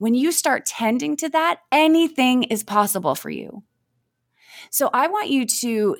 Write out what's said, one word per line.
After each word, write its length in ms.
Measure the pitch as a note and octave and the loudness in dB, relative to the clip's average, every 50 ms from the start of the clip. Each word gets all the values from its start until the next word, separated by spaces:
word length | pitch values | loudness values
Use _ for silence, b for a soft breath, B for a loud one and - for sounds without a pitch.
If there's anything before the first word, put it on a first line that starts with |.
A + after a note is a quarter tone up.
| G3+ | 0
When 120 | A3+ A#3 | 0 2
you 180 | B3+ C#4 E4 E4+ | 2 2 0 0
start 340 | - - D#4 B3+ - - | 0 0 -2 -2 -2 -4
tending 500 | - - - A#3 A3 A#3 B3+ D4 D4+ D4+ C#4+ | -6 -6 -4 -2 0 0 0 -2 -4 -4 -4
to 100 | D#4+ D#4 | -4 -2
that, 320 | C4+ D#4+ D#4+ E4+ E4+ - _ _ | -2 0 0 0 -2 -4 _ _
anything 720 | - D4 D#4 D#4 D#4+ E4 E4 D#4+ - - B3+ B3+ B3+ B3+ A#3 | 2 2 4 4 4 4 4 2 2 2 2 2 2 2 2
is 220 | - A3 G#3 A3 | 0 -2 -4 -4
possible 500 | - G3+ G#3 G#3 G3+ - F#3+ E3+ D3+ C3+ | -2 0 0 2 2 0 -2 0 -2 -2
for 160 | - - D2+ | -2 -4 -8
you. 320 | D#2 A#1+ - - - G3+ - _ _ _ _ _ _ _ _ _ _ _ _ B B B B B B B B B | -10 -10 -10 -12 -14 -18 -20 _ _ _ _ _ _ _ _ _ _ _ _ B B B B B B B B B
So 220 | - - C#4 - - | -4 -2 0 0 2
I 140 | A#3+ C#4 | 0 0
want 240 | E4+ F#4+ G#4+ G#4 - | 0 0 -2 -2 -2
you 160 | C#4 C4+ B3 | 0 0 0
to 480 | - - - - A#3+ A3+ G#3+ G#3 G3 - | -2 -2 -4 -2 -2 0 0 2 0 0